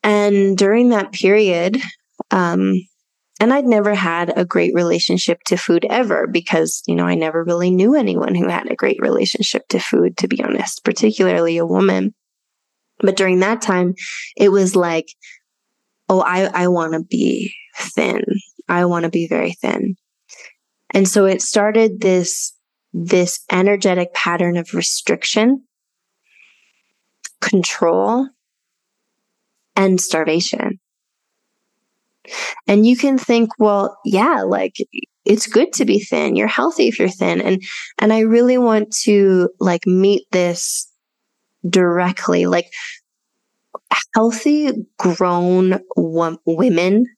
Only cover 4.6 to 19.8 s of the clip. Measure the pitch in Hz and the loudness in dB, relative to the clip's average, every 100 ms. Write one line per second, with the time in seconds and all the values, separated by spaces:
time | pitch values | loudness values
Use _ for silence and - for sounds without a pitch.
4.6 | 175 170 170 175 - 185 - 170 - 185 | 0 0 0 0 0 0 -2 -4 -2 -4
5.6 | - 170 - 247 233 170 - 180 170 165 | 0 0 0 -2 0 -2 -2 -4 -2 -2
6.6 | 160 - - 170 175 175 160 160 165 170 | -2 -4 -4 -2 0 0 -2 -4 -4 -2
7.6 | 180 185 208 294 208 180 - 180 180 175 | 0 2 2 2 0 -2 -2 -2 -2 -4
8.6 | - - - - - - - - - - | -6 -2 -2 0 0 0 -2 -2 -4 -4
9.6 | - 185 - - 175 180 185 - - - | -2 -4 0 0 0 0 -4 -4 -4 -4
10.6 | 196 - - - 214 214 185 180 170 170 | -6 -6 -4 0 0 2 0 2 0 -2
11.6 | 170 185 190 185 196 _ _ _ _ _ | -2 0 0 0 -4 _ _ _ _ _
12.6 | _ _ _ _ 196 190 190 180 190 233 | _ _ _ _ -2 2 2 2 2 -2
13.6 | - 180 180 185 - - - - 202 196 | -2 0 0 -4 -12 -14 -16 2 2 4
14.6 | 185 190 175 165 - - - - _ _ | 2 2 0 -2 -6 -20 -20 -20 _ _
15.6 | _ _ _ _ - 190 - 180 190 190 | _ _ _ _ 0 0 2 0 0 0
16.6 | 180 175 160 160 175 - - - 190 - | 0 0 -2 -4 -4 -2 -2 -2 -6 -10
17.6 | - - - - - - - 202 - - | -20 -14 -8 -2 -2 -2 -4 -6 -8 -18
18.6 | - 175 180 170 165 170 165 170 175 175 | -4 0 0 0 -2 -4 -2 -2 -4 -4
19.6 | - - | -4 -2